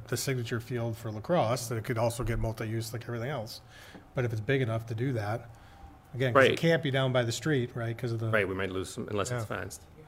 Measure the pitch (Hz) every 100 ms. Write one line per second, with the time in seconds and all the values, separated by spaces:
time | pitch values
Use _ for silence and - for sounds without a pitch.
0 | - 120 - 131 117 120 - 120 117 110
1 | 113 107 107 175 110 127 - 113 107 113
2 | 117 113 113 113 113 110 110 113 110 117
3 | 117 120 117 143 110 - - - - -
4 | - - 120 110 104 135 120 113 113 113
5 | 135 117 101 117 - - - - - -
6 | - 120 131 127 123 - 165 165 143 135
7 | 131 127 117 113 160 139 120 123 117 113
8 | 120 113 113 110 92 95 95 92 87 -
9 | - 104 92 123 110 101 98 - - -